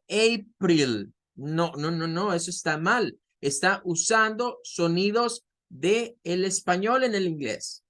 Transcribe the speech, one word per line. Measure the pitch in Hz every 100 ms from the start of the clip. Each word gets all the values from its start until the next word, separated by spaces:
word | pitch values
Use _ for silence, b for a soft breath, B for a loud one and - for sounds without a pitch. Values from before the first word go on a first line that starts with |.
| -
April. | 202 226 233 - _ 185 160 135 107 101 - _ -
No, | 143 160 170 139
no, | 151
no, | 170 165
no, | 165 202
eso | 170 170
está | 180 165 156
mal. | 175 240 196 - _ _
Está | 143 143 185 196
usando | 180 165 - 220 220 220 247 -
sonidos | - - 170 170 202 220 240 233 - _ _
del | 127 165 220 233 -
español | 170 180 190 185 - 180 208 254
en | 254 202
el | 185
inglés. | 156 123 - - -